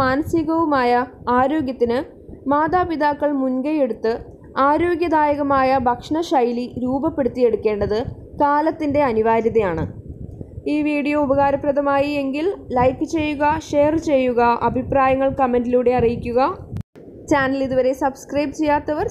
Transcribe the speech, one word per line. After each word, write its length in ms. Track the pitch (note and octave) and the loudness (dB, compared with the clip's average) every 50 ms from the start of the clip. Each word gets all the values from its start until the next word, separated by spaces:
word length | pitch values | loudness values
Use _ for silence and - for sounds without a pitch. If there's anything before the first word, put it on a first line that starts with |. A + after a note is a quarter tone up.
| C4+ | 2
മാനസികവുമായ 880 | B3+ C4 C#4 D#4+ - - E4 D4+ D#4 D#4+ E4 E4 D4+ C#4+ C4 B3 A#3+ B3 A#3+ C4 C4 - - - - B3 B3 | 2 2 0 0 0 0 0 2 2 2 2 2 2 2 2 4 4 4 2 2 -2 -6 -8 -4 0 2 4
ആരോഗ്യത്തിന് 600 | C4 C4+ D#4 D#4+ C4+ B3+ C4 - A#3+ A#3 A#3 C4 D#4 - - - - - - - - C4+ C#4 | 4 2 2 0 -2 -4 -2 -2 0 0 0 0 -4 -6 -10 -20 -20 -20 -18 -8 -4 0 0
മാതാപിതാക്കൾ 800 | D4 D#4 D#4+ E4 F4+ F4+ F4 E4 C4+ D4+ D4 D4 D4 D4 D4 D4 C4+ | 2 2 2 2 0 0 0 -2 0 0 0 0 0 -2 -2 0 0
മുൻകൈയെടുത്ത് 720 | C4 C4 B3+ C4 B3+ D4+ D#4 D4+ C4+ A3+ G#3+ - - A3 A#3 - - - - - - - - - C4+ C#4+ | -2 -2 -2 -2 -2 -2 0 0 0 0 -2 -2 -2 -2 -2 -4 -6 -14 -20 -20 -20 -6 -2 2 2 4
ആരോഗ്യദായകമായ 1080 | D4 D#4+ E4+ F4 F4 D4+ F4 E4 D#4+ D#4 D4+ D4 D4 C#4+ D4 C#4 C#4 C4+ C4 C4 C4+ C4+ A#3+ B3 | 4 2 2 0 0 0 0 0 2 2 2 2 2 0 0 0 2 2 2 2 2 2 2 0
ഭക്ഷണശൈലി 800 | B3 B3 - - D4+ D#4+ E4+ E4+ F4 C4+ A#3+ A#3+ A#3+ A#3+ B3 A#3+ - A#3+ A#3+ | 0 -2 -2 -4 -2 -2 -2 0 2 2 2 2 0 -2 -6 -6 -6 -6 -4
രൂപപ്പെടുത്തിയെടുക്കേണ്ടത് 1120 | B3+ C4 C#4 B3+ D#4+ D4 - C4+ A#3+ A#3+ B3+ B3 A#3 G#3+ G3+ - G#3+ G#3+ G3+ G#3 G3 G#3 A3 C4+ - - - - - - - D4 | -2 -2 -2 -2 -2 -2 -2 -2 -2 0 2 2 2 2 2 0 0 0 0 -2 -2 -2 -2 -4 -6 -8 -14 -16 -10 -2 0 2
കാലത്തിൻ്റെ 580 | C#4+ C#4+ D4 D4+ D#4+ D#4 D#4+ D#4 D4 C4+ D4 D4 B3+ | 2 2 2 2 0 -2 -2 -2 -2 0 2 2 2
അനിവാര്യതയാണ്. 760 | A3+ A3 A3 A3+ A3+ A3+ A3 A3+ G3+ A3+ G#3 F3+ E3 D#3+ D#3 - - - - - - - - - - - - - - - - C#4+ D4 | 2 2 2 2 2 2 2 2 2 2 0 0 0 -2 -4 -6 -8 -12 -14 -16 -14 -14 -14 -14 -14 -14 -16 -16 -16 -10 -6 -4 -2
ഈ 40 | D4+ D4 D4+ | -2 0 0
വീഡിയോ 280 | D4+ D4 C4 D4 D4 D4 D4 | -2 -2 0 0 0 0 0
ഉപകാരപ്രദമായി 840 | B3+ C#4 C#4 C#4 C#4 C#4 C4+ D4 D4 C#4 C#4+ C#4+ C#4 C#4 C#4 C#4 D4 D4 C#4+ C#4 | 2 2 2 2 2 0 0 0 0 0 0 0 2 2 2 0 0 -2 -2 -4
എങ്കിൽ 240 | C4+ C4 D4 D#4+ G4 G4 - - - - | -4 -4 -2 -2 -4 -4 -6 -6 -4 0
ലൈക്ക് 300 | B3 B3 C4 C4 - D#4+ D4+ E4 | 2 2 2 0 0 -4 -4 -2
ചെയ്യുക, 300 | D#4+ D4+ D4+ D4 C#4 D4 D4 D#4 D#4+ D#4 - | -2 -2 -2 -2 0 0 0 0 -2 -4 -2
ഷെയർ 260 | D4+ C#4+ C#4+ D4+ D#4 D#4+ - D#4+ | 2 2 2 4 2 0 0 2
ചെയ്യുക, 340 | C#4+ C4 B3+ B3 A#3+ A#3 A#3+ A#3+ A#3 - - A#3 | 2 2 2 2 2 2 2 2 2 2 0 -2
അഭിപ്രായങ്ങൾ 640 | A3+ B3+ B3+ - C4+ C#4 C4 C4 C4+ C4+ C4+ C4+ C4+ C#4 | -2 -2 -2 0 0 2 2 2 2 2 0 0 0 0
കമൻറ്റിലൂടെ 520 | C4+ B3 A#3+ B3 A#3+ A#3+ B3 B3 B3 A#3+ B3+ B3 | 0 0 0 0 0 2 2 2 4 2 2 2
അറിയിക്കുക. 400 | A#3 A3+ A#3+ - - A#3+ A3+ B3 C4 E4 F#4+ - - - - - - _ - - - - - - - - | 2 0 0 -2 -4 -2 0 0 0 0 -2 -6 -10 -12 -10 -10 -10 _ -16 -20 -20 -20 -20 -10 -2 0
ചാനൽ 300 | D#4 C#4 C4+ C4 C4+ C#4 C4+ | 2 2 2 2 0 -2 -2
ഇതുവരെ 260 | B3 C4 B3+ B3 B3+ C4+ C4+ D4+ | 0 0 2 2 2 0 0 -2
സബ്സ്ക്രൈബ് 560 | C4+ C4 - - - C4 C#4+ D4+ C#4 C#4+ - | -4 -4 -6 -10 -6 -2 -2 -2 -2 -2 -2
ചെയ്യാത്തവർ 460 | D#4 D4 C#4+ D4 D4 D4+ D4+ D#4 G4+ A4 | 0 2 2 2 0 -2 -4 -4 -4 -4